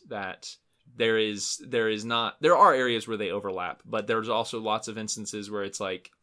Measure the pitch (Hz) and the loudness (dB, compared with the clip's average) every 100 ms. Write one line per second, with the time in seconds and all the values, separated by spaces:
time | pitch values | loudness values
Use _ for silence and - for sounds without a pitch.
0 | - 110 95 92 - - _ _ - 120 | -10 -8 -8 -10 -14 -18 _ _ -16 0
1 | 113 113 107 104 - - 135 123 110 107 | 2 4 2 -2 -4 -6 -4 0 0 0
2 | 113 117 113 - 151 165 196 135 123 117 | -2 -2 -2 0 4 8 8 8 2 0
3 | 110 110 101 98 101 92 87 - - 110 | -2 -4 -2 -2 -4 -4 -6 -8 -6 -4
4 | 104 113 110 113 113 117 110 107 117 110 | 0 0 2 0 0 -4 -2 -2 -4 -8
5 | 107 - 104 107 101 104 98 - 98 92 | -6 -6 -8 -8 -6 -6 -6 -6 -6 -6
6 | - _ | -10 _